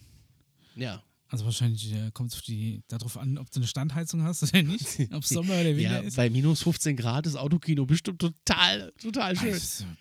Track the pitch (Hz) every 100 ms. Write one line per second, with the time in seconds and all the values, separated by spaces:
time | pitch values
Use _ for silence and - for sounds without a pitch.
0 | - - _ _ _ _ _ 113 123 92
1 | - _ _ 110 110 110 120 110 110 107
2 | 110 - 123 - - 110 110 104 - 113
3 | 117 120 135 143 131 131 117 - 147 139
4 | 165 165 160 175 - 190 151 214 240 -
5 | 117 - - 160 185 180 170 147 117 123
6 | 202 127 120 120 147 156 175 - 156 135
7 | 117 131 160 131 143 170 - 147 131 165
8 | - 175 170 156 - 175 180 202 185 -
9 | 226 226 196 185 220 180 - - 95 82